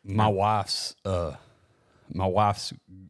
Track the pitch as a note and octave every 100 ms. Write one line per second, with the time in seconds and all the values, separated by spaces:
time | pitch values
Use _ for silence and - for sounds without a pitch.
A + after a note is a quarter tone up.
0 | G2+ G2+ G#2+ F#2+ G#2 G#2+ F#2+ - - -
1 | G2 F#2 E2 C#2 - _ _ _ _ _
2 | - - F#2+ F2+ G#2 G2+ - - _ F#2